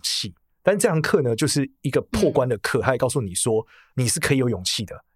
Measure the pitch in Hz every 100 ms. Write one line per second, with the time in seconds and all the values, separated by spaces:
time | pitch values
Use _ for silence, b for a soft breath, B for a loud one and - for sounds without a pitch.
0 | - - 104 87 _ _ - 202 233 160
1 | 156 185 127 113 147 143 131 _ 143 131
2 | - 226 185 143 127 110 - 123 110 127
3 | 131 139 104 87 - 110 - b b -
4 | 123 160 - 135 123 104 92 - 101 -
5 | _